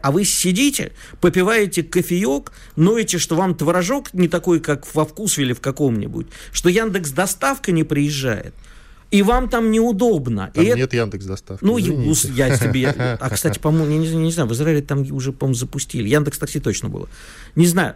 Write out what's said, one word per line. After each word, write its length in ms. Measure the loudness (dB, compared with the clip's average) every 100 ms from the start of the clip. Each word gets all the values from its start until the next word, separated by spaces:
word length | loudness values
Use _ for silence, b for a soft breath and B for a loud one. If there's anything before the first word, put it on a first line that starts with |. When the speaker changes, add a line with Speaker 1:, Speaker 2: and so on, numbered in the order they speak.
Speaker 1:
а 80 | 0
вы 140 | 2
сидите, 640 | 0 0 0 2 2 0 -6 B B B
попиваете 640 | 2 4 2 2 2 -2
кофеёк, 640 | -2 -2 0 0 0 -2 -6 B B
ноете, 440 | 2 4 4 0 -2
что 180 | -2 0
вам 180 | 0
творожок 580 | 0 0 0 0 -4 -4
не 140 | 0 0
такой, 320 | 0 2 0
как 340 | 0 -4 -4
во 120 | -2
Вкусвилле 500 | -2 -4 -4 -2 -2
в 60 | -2
каком-нибудь, 640 | -4 0 0 0 -4 -8 -10 B B
что 180 | 0 2
Яндекс 440 | 2 0 -2 -2
доставка 580 | -2 -2 -2 -2 -2 0
не 140 | 0
приезжает, 680 | 2 0 0 -2 -2 -4 -6 -16 b b b b b
и 100 | 4
вам 260 | 4 4 2
там 220 | 0 2
неудобно". 800 | 2 2 2 2 2 0 -4 -4
Speaker 2:
Там 120 | 2
Speaker 1:
И 20 | 2
это 120 | 2
Speaker 2:
нет 160 | 0
Яндекс 320 | 0 -2 -6 -8
доставки, 360 | -10 -10 -2
Speaker 1:
Ну, 140 | 0 2
Speaker 2:
извините. 320 | 0 0 0
Speaker 1:
ус-, 140 | 0
я 320 | 0 0 2 2
себе, 320 | 0 0 0
Speaker 2:
<laughs> 100 | 0
Speaker 1:
а, 320 | -2 -2 -4
кстати, 300 | -2 -2 -2
по-моему, 320 | 0 2 2
я 60 | 0
не, 180 | 0 0
не 160 | 0
знаю, 160 | 0 -2
в 40 |
Израиле 280 | 0 0 0
там 200 | 0 -4 -2
уже, 180 | -4 -6
по-моему, 220 | -4 -2
запустили. 540 | -2 -4 -8 -8 -6 2
Яндекс 300 | 2 2 -4
Такси 200 | -6 -4
точно 300 | -4 -4 -6
было. 200 | -8 -12 B B B B
Не 120 | 2 4
знаю. 260 | 4 -2